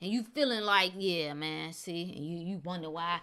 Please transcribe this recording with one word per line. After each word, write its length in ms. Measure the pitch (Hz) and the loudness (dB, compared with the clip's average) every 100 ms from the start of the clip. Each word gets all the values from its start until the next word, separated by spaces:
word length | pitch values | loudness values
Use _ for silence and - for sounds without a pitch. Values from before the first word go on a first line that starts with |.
And 100 | 185 | -2
you 120 | 240 | 0
feeling 380 | 220 294 269 220 | 0 2 2 2
like, 320 | 208 196 185 190 | 6 6 6 2
yeah, 380 | 190 170 147 | 2 2 0
man, 400 | 147 156 156 156 | -2 -4 -2 -6
see, 400 | 165 180 170 180 - | -8 -6 -4 -4 -6
and 100 | 151 | -6
you, 120 | 170 | -4
you 240 | 170 190 | -4 -4
wonder 260 | 165 180 156 | -4 -4 -4
why, 300 | 165 170 170 | -2 0 0